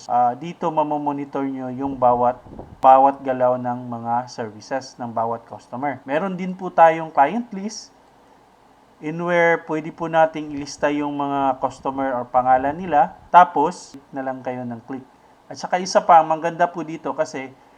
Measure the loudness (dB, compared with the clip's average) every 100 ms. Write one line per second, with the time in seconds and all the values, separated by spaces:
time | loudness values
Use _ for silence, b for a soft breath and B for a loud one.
0 | -2 0 0 -2 -10 -6 -4 -2 -2 -4
1 | -4 -6 -6 -6 -6 -6 -8 -6 -8 0
2 | 2 2 0 -2 -8 -20 -20 2 6 8
3 | 6 2 -4 0 0 0 -4 -6 -8 -10
4 | -4 -4 -4 -10 -10 -12 -8 -8 -8 -12
5 | -8 -4 -4 -4 -10 -20 -14 -8 -6 -6
6 | -4 -4 -4 -6 -8 -8 -2 6 6 6
7 | 0 2 2 0 -6 -10 -10 -12 -18 _
8 | _ _ _ _ _ _ _ _ _ _
9 | -10 -6 0 4 4 2 -2 -6 -6 -8
10 | 0 4 4 2 -8 -10 -10 -4 -2 -2
11 | -4 -4 -2 0 0 0 -4 -6 -6 -4
12 | -4 -4 -2 0 4 2 2 -4 0 2
13 | 2 -2 4 6 8 4 0 -2 -14 -20
14 | -14 -10 -8 -8 -8 -8 -8 -12 -12 -14
15 | -14 b b b -20 -14 -4 -4 0 0
16 | 6 6 6 0 -4 -2 -2 -2 -10 -10
17 | -6 -6 -6 -8 -12 -16 b